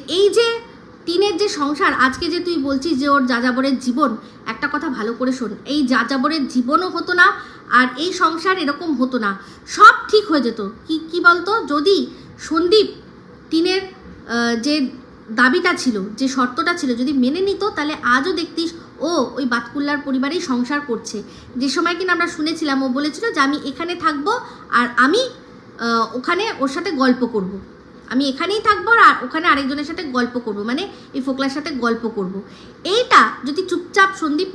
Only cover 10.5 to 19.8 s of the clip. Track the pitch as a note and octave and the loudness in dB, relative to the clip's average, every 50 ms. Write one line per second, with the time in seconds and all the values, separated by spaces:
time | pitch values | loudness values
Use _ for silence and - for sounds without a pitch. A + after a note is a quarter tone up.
10.5 | - - G3+ G3 A3 - - - D#4+ D#4 D#4+ - E4+ F4 E4+ F4 F4 F4 E4 G4 | -2 -4 -6 -8 -10 -12 -6 -4 -4 -4 -4 -4 -4 2 4 6 4 4 2 0
11.5 | G#4+ A4+ E4+ C4 C#4+ D4+ D4 F#4+ G4+ D#4+ B3 - - - - - - - - - | -2 -2 0 -2 -2 0 2 4 2 2 2 -2 -8 -14 -20 -20 -18 -18 -8 -4
12.5 | D#4 E4 E4+ F4 G#4+ A4 - - - - - - - - - - - - - - | -2 0 2 4 6 6 4 4 -2 -10 -18 -20 -20 -20 -20 -20 -20 -20 -8 -2
13.5 | D#4 E4 E4+ F#4 F#4 F#4+ F#4+ F#4+ - - - - - - - - A3+ A#3 A#3 A#3 | 0 0 2 2 0 0 -2 -4 -10 -16 -20 -20 -20 -18 -10 -4 -2 0 0 0
14.5 | A#3 A3+ A3 C#4+ D4 D#4 C4 B3+ - - - - - - - - A3 A#3 B3 B3+ | 0 0 0 0 0 0 0 -2 -4 -10 -16 -20 -20 -20 -14 -6 0 2 4 4
15.5 | C4 F#4 F4 F4+ F4 - - C4 G#3+ G3+ F#3+ G#3+ - - C4 B3+ - C4 B3 B3 | 4 4 2 0 0 0 0 -2 -2 -2 -4 -6 -4 -4 -4 -2 0 0 0 0
16.5 | - - E4 F4 F4 F4 - B3+ A#3+ A3+ B3+ C#4+ D4 C4+ A#3+ B3+ D4 F4+ F#4+ G4 | 0 -2 -2 -2 -2 -2 -2 -2 -2 -2 -2 0 2 2 2 2 2 0 0 0
17.5 | F#4+ G4 G4 G#4+ - D#4+ D4 D4+ D#4 - - A#3+ A#3+ C4 C#4 F#4 F#4 E4 D#4+ - | 0 0 -2 -2 -2 -2 -4 -4 -4 -4 0 2 2 2 2 0 -2 -2 -4 -4
18.5 | - E4 E4+ D#4+ - - - - - - C4 D#4+ F4 D#4 B3 B3 - C#4+ C#4+ A#3+ | -4 -4 -4 -4 -6 -10 -16 -20 -10 -6 -4 0 0 0 0 0 -2 -4 -2 0
19.5 | A#3 A#3+ A#3+ - - D4 | 0 -2 -2 -4 -6 -4